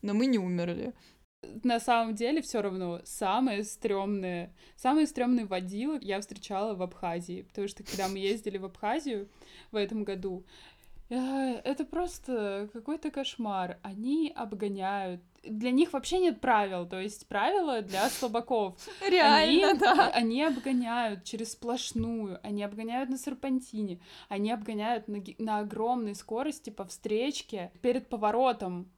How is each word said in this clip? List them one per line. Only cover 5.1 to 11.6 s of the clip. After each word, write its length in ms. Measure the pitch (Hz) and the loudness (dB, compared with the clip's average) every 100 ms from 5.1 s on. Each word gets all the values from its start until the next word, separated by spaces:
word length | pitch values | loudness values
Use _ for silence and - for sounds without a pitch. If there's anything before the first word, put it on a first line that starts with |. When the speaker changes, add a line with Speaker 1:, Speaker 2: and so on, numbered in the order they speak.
| - 247 247 208 | 2 2 2 2
Speaker 2:
водилы 540 | 185 185 202 262 302 | -2 -2 -4 -2 -4
я 180 | 190 196 | -2 -4
встречала 540 | 202 208 - 196 214 | -4 -12 -6 -2 -2
в 80 | 196 | -2
Абхазии, 600 | 180 175 180 170 175 180 | -6 -4 -4 -4 -6 -10
потому 240 | 190 - 202 | -10 -6 -6
что, 160 | - | -6
когда 240 | 202 190 190 | -8 -4 -4
мы 100 | 196 | -2
ездили 400 | 196 220 208 190 | -2 -2 -2 -6
в 80 | 190 | -8
Абхазию 600 | - 208 269 294 220 202 - - - - | -6 -2 -2 -2 -4 -6 -14 -20 -20 -8
в 40 | 220 | -2
этом 280 | 202 220 | -2 -2
году, 400 | 202 196 190 185 - - - - - - - | -2 -4 -4 -8 -12 -20 -20 -20 -20 -20 -6
э, 520 | 247 254 269 262 240 | -4 0 0 0 -2